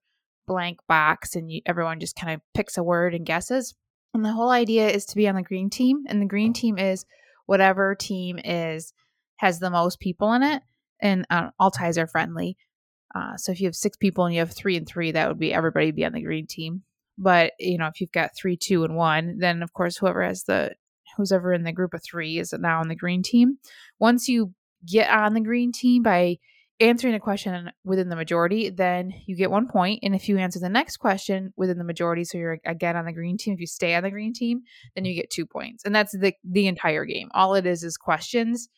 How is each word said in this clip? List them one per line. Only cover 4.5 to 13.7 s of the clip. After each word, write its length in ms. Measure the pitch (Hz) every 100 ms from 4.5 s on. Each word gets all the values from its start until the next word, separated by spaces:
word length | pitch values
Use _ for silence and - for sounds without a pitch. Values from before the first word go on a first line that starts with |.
idea 360 | 247 226 226 214
is 160 | 202 -
to 100 | 202
be 100 | 208
on 80 | 190
the 60 |
green 280 | 180 190 190
team, 360 | - 254 285 269
and 140 | 208
the 60 | 202
green 260 | 196 220
team 240 | 233 233 196
is 280 | 196 185 - _ _ _ -
whatever 480 | 190 190 190 196
team 460 | 196 - 190 180 180
is, 540 | - 170 165 160 165 - _ _ _ -
has 240 | 196 170
the 100 | 180
most 300 | 175 170 -
people 320 | 190 175 208
in 120 | 240
it, 200 | 277 285 - _ _ _
and, 240 | 202 190 -
uh, 200 | 175 165 -
all 120 | 190
ties 260 | - 170 165
are 100 | 160
friendly. 480 | 160 165 165 175 185 _ _ _ _ - 190
Uh, 200 | - -
so 140 | -
if 80 | 180
you 60 |
have 100 | 190